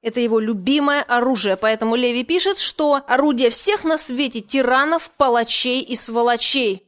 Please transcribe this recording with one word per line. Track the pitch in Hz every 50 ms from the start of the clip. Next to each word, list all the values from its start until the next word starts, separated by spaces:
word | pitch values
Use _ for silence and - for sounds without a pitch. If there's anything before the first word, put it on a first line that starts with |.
Это | - 226 220 247
его | 240 226 220 226
любимое | 220 214 233 196 180 226 277 294 285 285 285 285
оружие, | - - 247 240 240 262 262 208 208 202 190
поэтому | 185 220 220 220 220 226 220 226
Леви | 247 247 247 233 247 247
пишет, | - 330 349 - 381 403 -
что | - - - - 302 294 285 277 277
орудие | - 240 254 277 302 277 233 262 233
всех | 233 - - 381 403 403 -
на | 320 320 302
свете — | - - 247 247 285 254 247 226
тиранов, | - - - 269 262 247 254 262 277 302 330 330 - - _
палачей | _ 285 262 233 233 226 233 - - - 254 247 262
и | - - 247
сволочей. | 220 - - 226 233 233 240 240 233 - - - 277 254 214 190 190 _